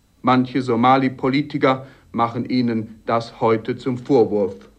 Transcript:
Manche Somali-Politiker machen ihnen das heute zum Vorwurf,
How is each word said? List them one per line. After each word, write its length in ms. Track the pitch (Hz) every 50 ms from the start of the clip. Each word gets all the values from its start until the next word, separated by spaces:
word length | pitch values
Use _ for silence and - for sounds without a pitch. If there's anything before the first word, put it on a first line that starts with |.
| _ _ _ _
Manche 400 | - 127 127 127 127 127 - 139
Somali-Politiker 1300 | 123 123 117 113 120 127 131 135 135 131 127 - - 131 131 143 147 - - 147 143 135 131 127 - - - _ _ _
machen 340 | - 113 117 117 - 127 113
ihnen 540 | - 127 127 120 120 113 113 110 - - - -
das 360 | - 117 117 117 - - -
heute 360 | 123 113 113 110 - - 123 123
zum 200 | - 135 123 120
Vorwurf, 720 | - - 143 127 110 92 101 104 101 90 - - - - _